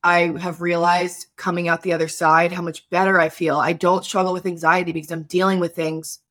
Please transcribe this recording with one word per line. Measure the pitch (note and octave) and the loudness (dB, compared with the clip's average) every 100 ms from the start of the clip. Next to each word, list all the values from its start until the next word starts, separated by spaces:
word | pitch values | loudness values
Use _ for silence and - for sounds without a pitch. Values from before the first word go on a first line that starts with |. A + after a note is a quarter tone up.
I | E3+ F3 F3 D3+ | 4 4 2 -2
have | F3+ D#3+ | -8 -6
realized | F3 E3+ F3 F3 F3+ - - - | -2 0 2 2 -2 -8 -18 -8
coming | F#3 F3 E3+ | -4 -2 -2
out | E3 | -2
the | F#3 | -2
other | E3 D#3+ | -2 -2
side | - E3 D#3+ F3 | 0 4 4 4
how | F3+ | -2
much | E3+ D#3+ _ | -8 -10 _
better | C#3+ F#3 F#3+ | 0 4 4
I | D#3+ | 2
feel. | - D#3+ C#3+ | 0 -2 0
I | C#3 | 0
don't | E3+ F3 F#3 | 0 2 0
struggle | F#3 G3+ F#3 | 0 -2 0
with | F#3 F#3 | -2 -6
anxiety | E3+ D#3+ F3+ F3 | -2 2 2 0
because | E3 D#3 | -6 -8
I'm | E3 | -10
dealing | D3+ F3+ F#3+ F#3+ | -4 0 2 2
with | E3+ | 0
things | E3+ D#3+ D#3+ D#3 - _ | -2 -4 -4 -10 -16 _